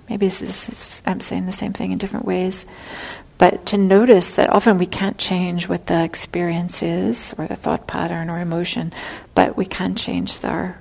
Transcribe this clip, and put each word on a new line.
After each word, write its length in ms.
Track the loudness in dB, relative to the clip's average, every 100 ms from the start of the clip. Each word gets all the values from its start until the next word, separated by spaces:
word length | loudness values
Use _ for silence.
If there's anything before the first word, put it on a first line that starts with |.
| -8
Maybe 180 | 0 0
this 140 | -2
is, 640 | -8 -8 -10 -12 -14 -8 -6
I'm 140 | -6
saying 260 | -4 -4 -4
the 80 |
same 200 | -4 -6
thing 180 | -4 -4
in 80 | -4
different 260 | -4 -6 -2
ways. 400 | 0 -2 -4 -10 -18 -16 -14 -14 -16 -12 4
But 300 | 6 6 -2
to 100 | 2
notice 560 | 6 6 10 8 8 2
that 140 | 4
often 300 | 6 6 4
we 80 | 2
can't 320 | 0 -4 -2
change 500 | -2 -2 0 -2 -2
what 160 | -4 0
the 180 | 0
experience 800 | 0 -4 -6 -2 -2 -2 -4 -4
is 540 | -2 0 0 -2 -6 -8
or 80 | -6
the 100 | -4
thought 300 | -2 -2 -4
pattern 440 | -4 -4 -4 -4
or 100 | -4
emotion, 520 | -2 -2 -2 -4 -6 -8 -12 -14 -2 2
but 200 | 2 0
we 100 | -4
can 280 | -2 -4
change 500 | -4 -4 -4 -4 -6
our, 360 | -4 -4 -6 -10